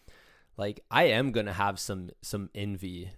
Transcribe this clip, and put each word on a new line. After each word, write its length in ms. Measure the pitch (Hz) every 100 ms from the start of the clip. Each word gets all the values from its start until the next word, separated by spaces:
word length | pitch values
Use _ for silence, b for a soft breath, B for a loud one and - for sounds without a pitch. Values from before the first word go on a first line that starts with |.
| b b b b b -
like, 300 | 104 - -
I 160 | 131 170
am 280 | 110 135
gonna 180 | 113 104
have 300 | 92 101 95
some, 300 | - 95 90 -
some 280 | - 101 98 101
envy 560 | 101 95 95 90 90